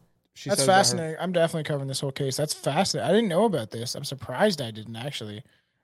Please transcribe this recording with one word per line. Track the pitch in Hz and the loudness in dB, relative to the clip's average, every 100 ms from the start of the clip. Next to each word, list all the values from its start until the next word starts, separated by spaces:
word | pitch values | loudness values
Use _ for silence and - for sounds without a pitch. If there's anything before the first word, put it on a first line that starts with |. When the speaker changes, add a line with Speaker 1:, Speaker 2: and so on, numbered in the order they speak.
| _ _ _ | _ _ _
Speaker 1:
She | - - | -14 -2
Speaker 2:
That's | 202 | 2
Speaker 1:
says | 135 | 6
that | |
her | 185 | 6
Speaker 2:
fascinating. | - 185 160 160 | 6 2 -4 -4
I'm | 175 | -2
definitely | 175 165 160 143 | 2 2 2 -2
covering | 147 135 | -4 -4
this | 131 | -4
whole | 143 | -4
case. | - 139 127 | -4 -2 -2
That's | 151 | -2
fascinating. | - 156 147 190 151 139 | -2 0 0 0 0 2
I | |
didn't | 202 226 | 2 4
know | 165 | 2
about | 226 160 107 | 2 2 -2
this. | 117 120 127 | -6 -8 -8
I'm | 139 | -8
surprised | 131 - 127 214 156 | -10 -8 2 2 2
I | 113 | -4
didn't, | 107 107 113 | -8 -12 -10
actually. | 139 - 107 104 - _ _ _ | -8 -8 -10 -12 -14 _ _ _